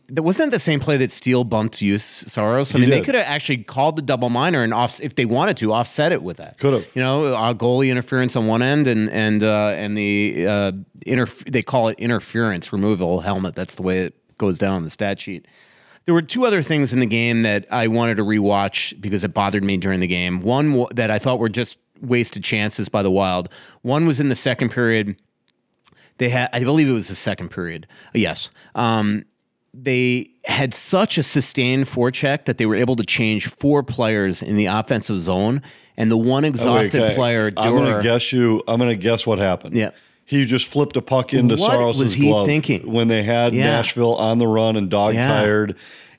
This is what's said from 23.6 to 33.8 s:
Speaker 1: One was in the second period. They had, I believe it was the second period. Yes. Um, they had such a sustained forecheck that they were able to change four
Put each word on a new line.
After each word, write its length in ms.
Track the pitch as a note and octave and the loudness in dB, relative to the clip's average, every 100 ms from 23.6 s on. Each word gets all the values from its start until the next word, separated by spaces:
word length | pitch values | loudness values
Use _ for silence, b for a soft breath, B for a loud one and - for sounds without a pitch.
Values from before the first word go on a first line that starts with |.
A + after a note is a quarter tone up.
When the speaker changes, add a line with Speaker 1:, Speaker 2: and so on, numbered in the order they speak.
| B B | B B
Speaker 1:
One 240 | A#2+ D3 | -2 2
was 160 | E3 C3+ | 2 2
in 80 | C#3+ | 0
the 60 | |
second 340 | B2 C3+ A#2 A#2+ | 0 -2 0 -2
period. 460 | B2 A#2 A2 G2+ F#2+ _ _ _ _ _ _ _ b b - | 0 2 2 -2 -8 _ _ _ _ _ _ _ b b -4
They 100 | B2 | -2
had, 200 | B2 B2+ | 0 -2
I 100 | A#2+ | -2
believe 260 | B2 D#3 C#3+ | 0 2 2
it 40 | |
was 160 | A#2 F2+ | 0 -2
the 60 | |
second 360 | F#2+ A2+ F#2+ F2 | -6 -4 -6 -8
period. 360 | - E2+ E2 - B B | -8 -10 -10 -16 B B
Yes. 380 | A2+ F2+ D2+ - b b | 0 0 -2 -10 b b
Um, 500 | A2 A#2 A2 G#2 G#2 - _ _ _ _ | -2 0 2 0 -2 -6 _ _ _ _
they 580 | C3+ C3 B2+ B2 B2 - _ | -8 -2 0 2 0 -4 _
had 280 | - G#2+ C3+ | -6 -2 -2
such 440 | - - F#3 A3 - | -2 0 0 2 0
a 40 | |
sustained 640 | C3+ D3 B2+ - B2 C3 C3 | 0 0 0 0 0 0 -2
forecheck 580 | B2+ B2 C3 C#3+ D3 | 0 0 0 -2 -2
that 140 | - - | -4 0
they 80 | A2 | 0
were 100 | G#2+ | 2
able 180 | B2 A#2+ | 2 0
to 80 | |
change 420 | - - A2 G#2+ - | -2 0 0 0 -4
four 340 | - C#3+ C#3+ | -2 2 2